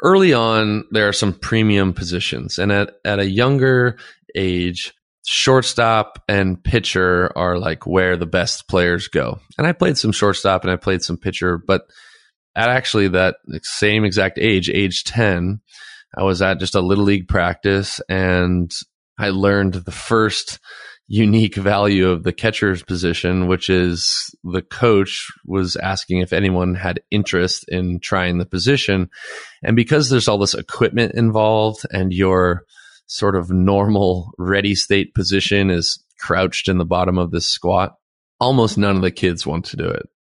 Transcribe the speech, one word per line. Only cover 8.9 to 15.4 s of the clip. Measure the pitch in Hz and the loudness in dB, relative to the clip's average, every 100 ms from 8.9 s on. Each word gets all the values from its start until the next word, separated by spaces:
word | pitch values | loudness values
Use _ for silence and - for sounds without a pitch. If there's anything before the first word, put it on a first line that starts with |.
| 90 - | 0 -2
go. | 78 60 - - - | -4 -4 -6 -10 -4
And | 160 | -2
I | |
played | 175 180 139 | 0 0 0
some | 110 | -2
shortstop | - 104 95 98 92 | 0 0 0 0 0
and | 92 | 0
I | 90 | -2
played | 101 92 | -2 -2
some | - 87 | -2 -6
pitcher, | 98 - 90 87 | -6 -4 -2 -2
but | - 95 - _ - - _ _ _ | 0 -2 -4 _ -20 -20 _ _ _
at | - 117 | -4 0
actually | 127 - 107 98 | 0 0 0 2
that | 90 92 - - 78 | 2 0 -2 -8 -12
same | - - 104 110 | -10 -2 0 2
exact | 107 98 95 - | 2 0 0 0
age, | 113 95 87 | 0 0 0
age | 95 98 - | 0 -2 -2
ten, | - 120 107 87 | -6 0 2 2